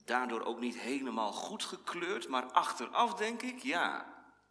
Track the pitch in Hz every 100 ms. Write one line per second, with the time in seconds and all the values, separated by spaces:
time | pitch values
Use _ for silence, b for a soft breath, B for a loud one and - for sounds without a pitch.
0 | - 123 123 113 - 113 120 113 107 139
1 | 135 113 107 - - 214 - 185 - 175
2 | 175 220 - 127 127 180 165 - - -
3 | 233 208 214 233 254 254 254 170 113 71
4 | - - - - _